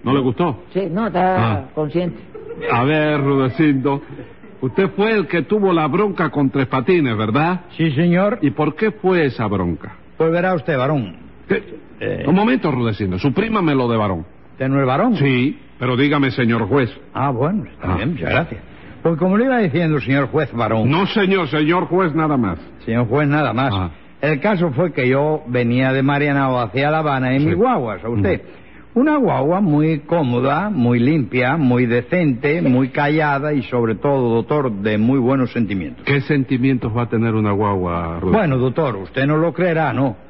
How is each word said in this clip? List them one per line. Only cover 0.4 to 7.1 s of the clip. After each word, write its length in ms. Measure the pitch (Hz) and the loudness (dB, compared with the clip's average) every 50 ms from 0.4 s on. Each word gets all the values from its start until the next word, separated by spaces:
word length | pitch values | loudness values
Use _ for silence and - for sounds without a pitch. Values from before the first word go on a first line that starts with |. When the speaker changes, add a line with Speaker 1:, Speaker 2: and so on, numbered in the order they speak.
| 180 165 113 - - - | 0 -2 -2 -6 -10 -8
Speaker 2:
Sí, 160 | - 190 196 165 | -6 -4 -4 -4
no, 160 | 160 214 233 202 | -4 -4 -4 -2
está 500 | 156 180 185 185 185 185 117 110 107 139 | 0 0 0 2 2 2 0 0 0 -2
Speaker 1:
Ah. 60 | 131 - - | -6 -6 -6
Speaker 2:
consciente. 440 | 151 156 147 160 175 180 170 - - - - - - - - 466 - 466 480 | -4 -4 -2 -2 -2 -2 -4 -6 -10 -14 -18 -16 -16 -14 -14 -12 -8 -4 -2
Speaker 1:
A 120 | - - 123 | 0 0 2
ver, 360 | 143 156 151 151 151 151 143 | 2 2 2 2 0 0 0
Rudecindo, 800 | 139 139 139 135 131 120 - 160 156 147 139 131 127 143 139 143 - - - - - - - - - - - - | 0 0 2 2 0 0 0 2 2 2 2 2 0 -2 -2 -2 -6 -12 -16 -16 -18 -18 -20 -20 -20 -20 -12 -8
usted 260 | 131 131 - 196 196 180 - | -6 -4 0 0 0 0 0
fue 160 | 190 208 226 | 0 0 2
el 140 | 226 208 165 | 2 0 -2
que 160 | 139 175 170 | -2 -2 -2
tuvo 320 | 135 - 208 214 196 190 175 | -2 0 0 0 2 2 2
la 120 | 165 156 143 | 2 0 0
bronca 420 | 143 190 214 202 170 - 165 143 | 0 0 0 0 0 -2 -2 -2
con 180 | - 143 139 131 | 0 0 0 0
Tres 180 | - 139 131 - | 0 0 -2 -2
Patines, 460 | 135 131 120 190 185 175 143 123 | -2 -2 0 2 2 2 2 0